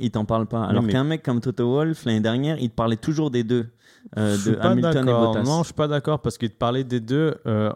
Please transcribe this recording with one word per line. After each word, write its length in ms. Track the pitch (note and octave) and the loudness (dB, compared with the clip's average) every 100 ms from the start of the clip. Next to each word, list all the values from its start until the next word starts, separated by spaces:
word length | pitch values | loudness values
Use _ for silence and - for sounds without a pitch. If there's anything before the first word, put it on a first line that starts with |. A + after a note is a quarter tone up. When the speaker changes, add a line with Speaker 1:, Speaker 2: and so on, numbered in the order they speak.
Speaker 1:
il 100 | B2 | -2
t'en 140 | A2+ G#2+ | -2 -2
parle 220 | A2+ A2 | -2 -2
pas. 160 | A#2 | -2
Speaker 2:
Oui, 40 | G2 | 0
Speaker 1:
Alors 140 | G#2 | 0
Speaker 2:
mais 80 | A#2 | 2
Speaker 1:
qu'un 120 | B2+ C#3+ | 0 0
mec 180 | D#3+ | -2
comme 160 | D3 A#2+ | -2 -2
Toto 320 | B2+ - A#2+ | -2 0 0
Wolff, 320 | C3+ D#3+ D#3+ | 2 0 -2
l'année 160 | A#2+ A2 | 0 0
dernière, 400 | A2 A#2+ C#3+ D3+ | 2 0 -2 -2
il 100 | B2 | -4
te 60 | - | -2
parlait 220 | A#2 A2 | 0 0
toujours 340 | - D#3 D3+ | -2 -2 0
des 120 | B2 A2+ | 0 0
deux, 220 | A#2+ A#2 - _ - - - | 0 -2 -10 _ -20 -10 -2
euh, 180 | G#2+ G#2 | 0 0
Speaker 2:
Je 60 | |
suis 100 | G2+ | 0
Speaker 1:
de 40 | G#2 | 2
Speaker 2:
pas 140 | A2+ | 2
Speaker 1:
Hamilton 320 | A#2+ B2 C#3 | 4 2 2
et 20 | B2+ | 2
Speaker 2:
d'accord. 220 | A#2 A2+ | 4 2
Speaker 1:
Bottas. 100 | A2 | 2
Speaker 2:
Non, 160 | B2 D#3+ | 2 0
je 60 | E3 | 0
suis 80 | |
pas 140 | - D3+ | -2 -2
d'accord 340 | D3 D3+ D3+ | 0 0 -2
parce 160 | A#2+ - | -2 -4
qu'il 120 | A#2 | -6
te 80 | - | -2
parlait 260 | A#2+ C3 | -2 0
des 160 | B2+ B2 | -2 -4
deux, 380 | A2 C#3 D#3+ - B2+ | 0 0 0 -2 -2
euh, 260 | G#2+ G#2+ | 0 0